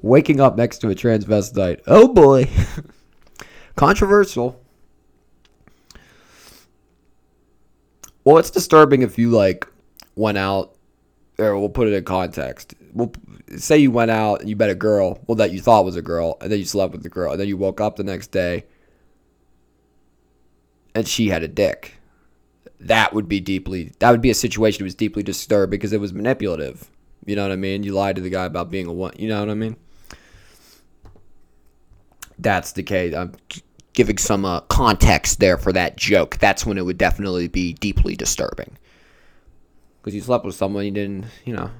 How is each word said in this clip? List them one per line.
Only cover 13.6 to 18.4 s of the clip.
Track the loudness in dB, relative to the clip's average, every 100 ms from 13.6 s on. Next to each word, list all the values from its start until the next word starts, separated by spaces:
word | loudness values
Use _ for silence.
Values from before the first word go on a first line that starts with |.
| 2 4
you | 4
went | 4 2
out | 2 0 -2
and | -4
you | 0
met | 0
a | 0
girl, | 2 2 2 -2 -6
well, | 0
that | 0
you | 0
thought | 4 4 4
was | -4
a |
girl, | -6 -4 -4 -6
and | -4
then | -4
you | -4
slept | -2 -2
with | -4
the | -12
girl, | -6 -4
and | -4
then | -4
you | -2
woke | -4 -2
up | -4 -4
the |
next | -8 -8 -6
day | -4